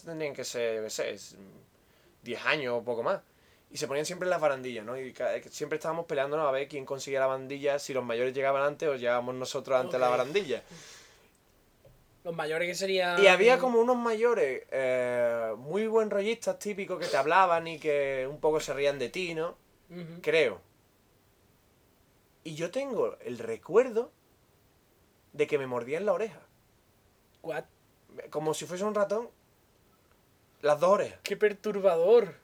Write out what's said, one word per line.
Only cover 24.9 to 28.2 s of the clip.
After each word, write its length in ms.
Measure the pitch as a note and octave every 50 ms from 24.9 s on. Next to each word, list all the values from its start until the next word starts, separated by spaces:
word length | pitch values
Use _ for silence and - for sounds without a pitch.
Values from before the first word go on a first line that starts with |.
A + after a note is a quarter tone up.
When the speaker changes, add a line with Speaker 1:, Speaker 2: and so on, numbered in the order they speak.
| _ _ _ _ _ _ _ _ -
Speaker 1:
de 120 | D3 D3
que 140 | D3 D3+ C#3
me 80 | C3+
mordían 380 | B2+ B2 A#2+ A#2 B2 D3 E3+ G3+
la 80 | G#3 F3+
oreja. 260 | E3+ A3 G#3+ D#3 F#2+ - _ _ _ _ _ _ _ _ _ _ _ _ _ _ _ _ _ _ _ -
Speaker 2:
What? 220 | E3 D3+ D#3 - _ _ _ _ _ _ _ _ _ - -